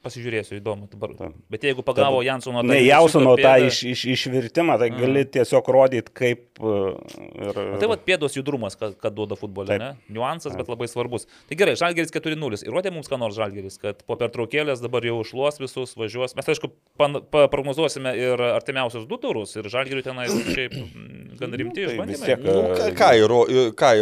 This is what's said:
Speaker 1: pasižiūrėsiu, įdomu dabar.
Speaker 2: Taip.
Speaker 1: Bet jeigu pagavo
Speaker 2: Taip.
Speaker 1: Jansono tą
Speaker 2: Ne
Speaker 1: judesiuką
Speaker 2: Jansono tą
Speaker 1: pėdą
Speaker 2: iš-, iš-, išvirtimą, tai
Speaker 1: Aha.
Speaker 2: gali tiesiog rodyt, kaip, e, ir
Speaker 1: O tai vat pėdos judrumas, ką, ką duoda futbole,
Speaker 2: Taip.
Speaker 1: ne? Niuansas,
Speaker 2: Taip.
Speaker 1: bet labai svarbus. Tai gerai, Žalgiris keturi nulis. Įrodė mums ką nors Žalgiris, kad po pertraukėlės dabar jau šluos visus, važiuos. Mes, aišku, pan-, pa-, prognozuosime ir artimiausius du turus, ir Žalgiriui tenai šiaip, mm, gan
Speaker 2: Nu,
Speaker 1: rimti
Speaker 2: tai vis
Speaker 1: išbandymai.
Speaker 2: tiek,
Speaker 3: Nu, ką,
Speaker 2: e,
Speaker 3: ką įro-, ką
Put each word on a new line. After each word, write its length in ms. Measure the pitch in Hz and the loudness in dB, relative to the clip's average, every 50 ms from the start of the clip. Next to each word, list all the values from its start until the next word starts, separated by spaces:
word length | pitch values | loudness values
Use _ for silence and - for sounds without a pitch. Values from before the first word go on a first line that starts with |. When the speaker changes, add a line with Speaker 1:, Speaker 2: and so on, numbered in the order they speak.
| _ | _
Speaker 1:
pasižiūrėsiu, 560 | 127 120 123 117 123 113 110 101 - 98 101 | -14 -14 -10 -8 -6 -6 -6 -6 -6 -12 -10
įdomu 260 | 101 110 104 101 101 101 | -8 -8 -8 -8 -10 -16
dabar. 280 | - 101 107 - - | -14 -12 -12 -12 -10
Speaker 2:
Taip. 180 | - 95 82 78 - - _ | -12 -14 -14 -14 -18 -14 _
Speaker 1:
Bet 120 | 110 107 - | -10 -4 -2
jeigu 180 | 143 135 127 120 | -2 -2 -2 -2
pagavo 360 | 135 123 131 139 139 135 127 | -2 0 2 2 2 2 0
Speaker 2:
Taip. 60 | 123 131 | 0 -2
Speaker 1:
Jansono 320 | 135 127 - 131 123 120 | -4 -4 -6 -6 -4 -2
tą 60 | 120 123 | 2 4
Speaker 2:
Ne 80 | 131 139 | 4 6
Speaker 1:
judesiuką 120 | 123 131 | 6 8
Speaker 2:
Jansono 440 | 143 151 170 160 - 160 131 131 127 131 | 8 8 8 8 6 6 8 8 8 8
tą 40 | |
Speaker 1:
pėdą 240 | 131 131 135 131 123 | 8 8 8 8 8
Speaker 2:
iš-, 240 | 127 - - - 123 | 6 2 -2 -4 -4
iš-, 160 | 123 - - 120 131 | -6 -4 -2 -2 -2
išvirtimą, 640 | - - 135 127 131 120 113 - 170 170 165 135 107 | -2 -2 -2 -2 -2 -2 -2 -2 0 2 2 2 2
tai 120 | 120 117 | 2 0
Speaker 1:
Aha. 80 | 120 127 | 0 0
Speaker 2:
gali 260 | 120 131 135 139 139 | 0 2 2 2 0
tiesiog 400 | 139 - 135 117 - - 131 - - | 0 0 0 0 4 4 2 2 6
rodyt, 460 | 127 131 135 131 127 117 107 - _ | 6 6 6 6 4 0 -4 -6 _
kaip, 280 | - 131 123 120 120 _ _ _ - | -2 -2 0 0 -2 _ _ _ -6
e, 40 | 110 110 104 101 98 95 - - - - - - - - - - | -4 -2 0 0 0 -2 -4 -6 -12 -18 -18 -18 -20 -20 -16 -12
ir 160 | - 101 95 101 98 98 101 | -10 -8 -6 -6 -6 -6 -4
Speaker 1:
O 40 | 98 | -2
tai 80 | 208 - | -2 -2
vat 180 | 214 - - | -2 -2 0
pėdos 300 | - 185 170 151 139 - 135 | -2 -2 0 0 -4 -4 -4
judrumas, 380 | 135 143 143 127 110 98 - - | -6 -4 -4 -4 -6 -8 -8 -8
ką, 160 | 110 107 95 | -10 -10 -10
ką 140 | - - 110 101 | -6 -8 -6 -6
duoda 200 | 104 104 101 101 | -6 -6 -8 -8
futbole, 320 | - - 104 95 101 98 95 | -10 -10 -12 -10 -10 -4 -2
Speaker 2:
Taip. 120 | 101 98 | -2 -2
Speaker 1:
ne? 160 | 113 135 139 117 _ - | -2 -8 -12 -16 _ -16
Niuansas, 420 | 104 110 120 135 160 170 - 147 - | -8 -6 -6 -6 -6 -8 -10 -10 -8
Speaker 2:
Taip. 40 | 92 | -8
Speaker 1:
bet 100 | - - | -8 -8
labai 200 | 120 117 120 117 | -6 -8 -8 -8
svarbus. 380 | - 120 120 120 123 104 - - _ - _ _ | -6 -6 -6 -4 -6 -8 -8 -10 _ -20 _ _
Tai 60 | 151 | -2
gerai, 180 | 156 - 160 123 | 0 2 2 2
Žalgiris 360 | - 170 175 175 165 165 - | 0 0 -2 0 -2 -4 -4
keturi 240 | - 156 156 160 156 | -4 -6 -4 -4 -6
nulis. 280 | 156 156 127 104 101 - | -4 -4 -6 -6 -6 -8
Įrodė 280 | - 117 175 185 190 175 | -6 -6 -4 -4 -4 -6
mums 140 | 160 - - | -8 -8 -8
ką 100 | 143 127 | -6 -4
nors 180 | 120 107 101 | -4 -6 -4
Žalgiris, 440 | 110 110 101 98 101 95 95 - - | -4 -6 -6 -6 -10 -12 -14 -14 -10
kad 240 | - 104 101 - _ | -8 -8 -8 -8 _
po 100 | - 120 | -8 -4
pertraukėlės 640 | 117 120 113 - - 117 110 - 147 151 147 135 120 | -4 -4 -4 -4 -6 -6 -4 -2 -2 -2 -2 -4 -4
dabar 200 | 120 117 127 120 | -6 -4 -4 -2
jau 220 | 117 117 117 117 110 | -2 -2 -4 -4 -6
šluos 340 | - - 127 139 147 147 - | -8 -6 -2 -2 -2 -2 -4
visus, 360 | 139 127 - 131 127 120 - | -10 -10 -8 -10 -10 -10 -8
važiuos. 400 | - 113 104 104 123 127 120 - | -10 -10 -8 -6 -6 -6 -6 -6
Mes, 100 | - - | -8 -4
aišku, 240 | - 156 - - 139 - _ _ _ _ - | -4 -4 -4 -4 -10 -12 _ _ _ _ 0
pan-, 220 | 147 143 143 - - _ | 0 0 0 -4 -8 _
pa-, 160 | - 151 143 - | 4 4 4 4
prognozuosime 640 | - 135 135 143 131 147 160 143 - 139 135 127 123 | 4 -2 -4 -4 -2 -2 -2 -2 -2 -4 -6 -4 -2
ir 220 | 107 123 127 123 120 | -2 0 0 0 0
artimiausius 680 | 123 120 110 113 - - 135 131 131 117 113 117 110 120 | 0 0 0 -2 -2 -4 -4 -4 -4 -4 -4 -8 -10 -10
du 100 | 214 247 | -10 -8
turus, 380 | - 262 160 117 101 98 - | -6 -6 -4 -4 -6 -8 -10
ir 80 | 107 104 | -12 -10
Žalgiriui 400 | 104 104 127 135 135 135 135 127 | -6 -4 -4 -4 -4 -6 -6 -6
tenai 240 | 131 127 127 123 117 | -8 -8 -6 -6 -4
šiaip, 440 | - 117 117 - - 135 131 120 | -2 -2 -2 -2 -4 -4 -4 -6
mm, 680 | 123 131 - - - - - - - - - - - 117 | -8 -12 -12 -14 -16 -18 -20 -20 -18 -20 -20 -20 -12 -10
gan 100 | 127 120 | -10 -8
Speaker 2:
Nu, 80 | 120 120 | -6 -8
Speaker 1:
rimti 240 | 127 - - - 196 156 | -8 -8 -6 -6 -6 -4
Speaker 2:
tai 180 | 120 117 185 | -4 -6 -6
vis 140 | - 98 - | -8 -8 -6
Speaker 1:
išbandymai. 60 | - | -2
Speaker 2:
tiek, 180 | - 127 - - | -2 -2 0 2
Speaker 3:
Nu, 80 | 95 | 0
ką, 360 | 95 95 92 90 90 90 90 92 | 2 2 2 2 0 0 0 -2
Speaker 2:
e, 40 | |
Speaker 3:
ką 180 | 92 - 220 170 127 117 107 | 2 4 6 6 8 8 8
įro-, 480 | 107 120 120 117 - 127 127 127 117 110 | 6 6 4 4 4 4 4 2 2 2
ką 160 | - 156 135 117 107 | 2 4 6 6 6